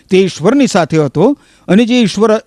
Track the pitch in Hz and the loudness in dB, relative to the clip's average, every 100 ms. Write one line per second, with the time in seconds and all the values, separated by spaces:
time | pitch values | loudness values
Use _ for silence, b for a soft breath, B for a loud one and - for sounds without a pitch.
0 | _ 185 190 - 170 277 247 185 160 160 | _ 0 0 -2 -2 0 0 0 -2 -2
1 | 143 147 220 285 b b - 190 233 247 | -2 0 -2 -2 b b -2 0 2 0
2 | 214 - 220 220 | 0 0 0 0